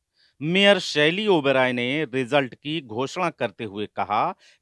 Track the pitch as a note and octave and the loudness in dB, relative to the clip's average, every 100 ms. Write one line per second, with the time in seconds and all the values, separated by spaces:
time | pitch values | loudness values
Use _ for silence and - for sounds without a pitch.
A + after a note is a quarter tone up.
0 | _ _ _ - D3+ F#3 G3+ F#3 - D3 | _ _ _ -8 -2 4 6 6 2 2
1 | D3+ F#3 G#3+ E3+ C#3 C3 B2+ B2 B2 D3 | 2 2 2 2 2 2 2 0 -2 -4
2 | C#3+ C3 A#2+ C#3+ B2+ - D3 E3 B2+ A2 | -4 -4 0 0 -2 -6 -10 -8 -8 -6
3 | C3+ F#3 F3 - A#2 - A2 G2+ G2+ - | -6 -4 -6 -4 -6 -6 -10 -8 -8 -6
4 | F#2+ G#2+ D#3+ - _ _ | -4 -2 -2 -6 _ _